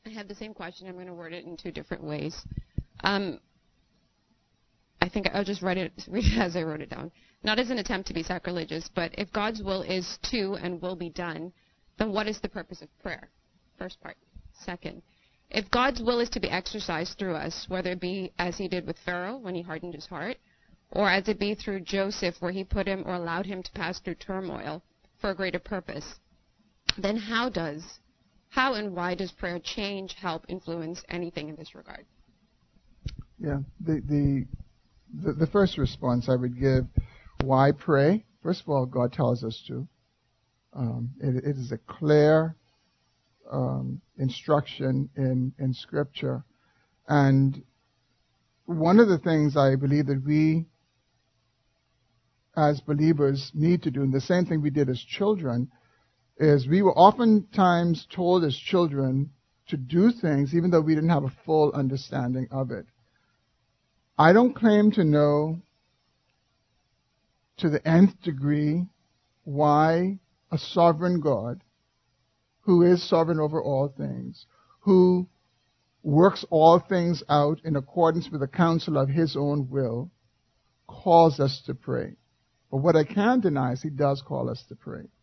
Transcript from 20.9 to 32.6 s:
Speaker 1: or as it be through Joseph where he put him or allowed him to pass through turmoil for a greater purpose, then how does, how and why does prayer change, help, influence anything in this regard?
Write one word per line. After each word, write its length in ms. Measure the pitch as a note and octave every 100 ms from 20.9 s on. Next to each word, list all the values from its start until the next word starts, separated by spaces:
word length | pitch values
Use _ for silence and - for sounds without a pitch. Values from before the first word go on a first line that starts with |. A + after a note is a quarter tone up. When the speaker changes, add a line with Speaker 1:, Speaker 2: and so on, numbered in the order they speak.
Speaker 1:
or 180 | - G3+
as 200 | F#3+ G3
it 100 | G3+
be 160 | G3+
through 260 | G#3 - G3
Joseph 560 | E3 G3 G3 G#3 F3+ -
where 120 | F3
he 120 | F#3
put 220 | F#3+ G3+ G3
him 160 | F#3+ -
or 80 |
allowed 320 | F3+ E3+ E3+ G3
him 160 | F#3+
to 100 | F3+
pass 260 | F#3 E3+ F#3
through 180 | - E3
turmoil 680 | - F#3+ F#3 C#3+ - D#3 _ _ _ _
for 100 | G#3
a 40 |
greater 240 | F#3+ F#3 F3
purpose, 600 | - F#3+ - - - - _ _ _ _ _ _ - -
then 180 | F#3+ A3
how 320 | G#3 A3+ B3
does, 500 | F#3 E3 D3 E3 - _ _ _ _ _
how 240 | - C4
and 200 | A3+ G#3
why 200 | F3+ F3+
does 180 | F3+ F#3
prayer 260 | - F#3 F3
change, 560 | - - G3+ G3 F#3+
help, 300 | - G3 D#3+ -
influence 540 | F#3 - E3 D#3+ F3+ -
anything 400 | F3 F3 - D3+
in 80 | D#3
this 180 | D#3
regard? 300 | - - - _ _ _ _ _ _